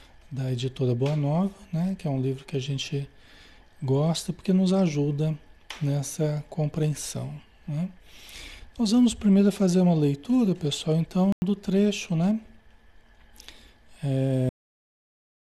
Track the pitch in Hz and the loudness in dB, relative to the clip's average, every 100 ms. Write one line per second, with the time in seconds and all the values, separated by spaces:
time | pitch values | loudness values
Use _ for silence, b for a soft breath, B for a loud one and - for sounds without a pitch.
0 | B B - 131 131 127 127 127 127 120 | B B -12 -6 -4 -4 -4 -2 0 0
1 | 139 151 143 160 196 196 - 160 180 190 | 0 0 0 0 0 -4 -8 -4 -2 -4
2 | 160 135 131 131 - 139 127 139 - 143 | -4 -2 -2 -4 -6 -6 -4 -6 -6 -6
3 | 139 B B B B B B - 131 135 | -8 B B B B B B -8 -2 0
4 | 156 160 - - - 185 185 190 185 143 | 2 0 -4 -6 0 2 2 2 2 2
5 | 143 143 156 151 - - - - 143 143 | 0 0 -2 -4 -10 -20 -18 -6 -2 -2
6 | 135 - 151 151 - - 151 - 151 143 | -4 -4 -2 -4 -6 -4 -2 0 -2 -2
7 | - 131 127 147 - - - 147 180 - | -8 -8 -10 -12 -16 -16 -8 -6 -6 -8
8 | B B B B B B B - 226 240 | B B B B B B B -4 2 4
9 | 240 - 214 196 202 190 190 180 180 165 | 4 4 4 6 4 4 2 4 4 4
10 | 147 143 - 254 220 180 147 - - 160 | 2 0 0 2 2 0 -2 -4 0 0
11 | 165 180 185 202 180 202 - 190 208 202 | 0 2 2 2 -2 -2 0 2 2 0
12 | - 160 175 220 - - - - - - | -2 0 2 0 -4 -20 -20 -20 -20 -20
13 | - - - B B B B B - - | -20 -20 -20 B B B B B -20 -10
14 | 143 135 135 131 131 - _ _ _ _ | -4 0 0 0 0 -4 _ _ _ _
15 | _ _ _ _ _ | _ _ _ _ _